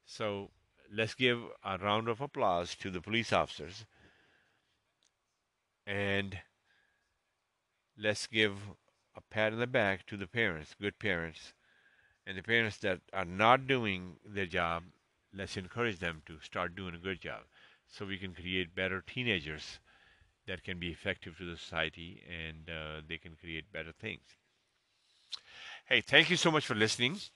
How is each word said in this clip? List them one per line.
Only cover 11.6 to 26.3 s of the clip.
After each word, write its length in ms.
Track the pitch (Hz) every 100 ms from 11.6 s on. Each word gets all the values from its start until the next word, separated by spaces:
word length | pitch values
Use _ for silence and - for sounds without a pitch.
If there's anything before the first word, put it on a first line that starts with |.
| _ _ _ _ _ _ -
And 100 | 95
the 60 |
parents 340 | 95 117 113 -
that 240 | 104 90 -
are 120 | 95
not 420 | 87 92 110 131 131
doing 500 | 131 110 92 90 80
their 220 | 104 101 92
job, 360 | 90 85 85 90 _ _ _ _
let's 240 | 95 95 104
encourage 420 | 90 117 117 90
them 220 | 87 80
to 140 | - 78
start 340 | - 101 87
doing 200 | 90 92
a 40 | 85
good 220 | 92 92
job 220 | 87 110 - - - - _
so 180 | -
we 120 | 98 95
can 160 | 95
create 420 | 85 87 92 87
better 260 | 95 92 92
teenagers 720 | - 127 123 95 73 78 - - _ - - _ _ _ -
that 160 | 92
can 160 | - 90
be 100 | 87
effective 480 | 80 101 92 95 80
to 120 | 90
the 80 | 82
society 680 | - 85 80 80 82 - 58
and, 420 | 85 80 80 80
uh, 320 | 80 78 78 80
they 100 | 82
can 180 | 85
create 360 | 80 87 80 78
better 200 | 80 80
things. 440 | - 110 87 _ - _ _ _ _ _ _ _ _ _ - - - - - -
Hey, 140 | 123
thank 300 | - 147 160